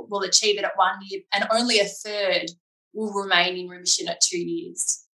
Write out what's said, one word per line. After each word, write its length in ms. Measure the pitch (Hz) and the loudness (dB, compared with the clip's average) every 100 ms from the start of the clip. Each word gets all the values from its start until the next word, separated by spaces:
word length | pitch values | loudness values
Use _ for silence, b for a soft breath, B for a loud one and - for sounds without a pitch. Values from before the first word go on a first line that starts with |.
| - | -6
will 140 | 202 | -4
achieve 360 | 185 - 220 208 | 2 2 4 2
it 60 | |
at 80 | 190 | 0
one 220 | - 185 196 | 2 2 2
year, 180 | - 196 - | -8 -12 -4
and 140 | 202 - | -2 2
only 260 | 226 240 214 | 2 4 4
a 60 | |
third 640 | 196 - 214 208 196 175 170 - _ _ _ | 2 -2 -8 -2 0 0 -2 -10 _ _ _
will 200 | 214 214 | -8 -4
remain 440 | 202 196 180 175 180 | -4 2 2 2 0
in 120 | 180 | -8
remission 400 | 180 180 - 170 | -6 -2 0 -2
at 120 | - | 0
two 200 | - 175 | 0 0
years. 640 | 170 170 - - - - - | -2 -4 -6 -4 -4 -4 -8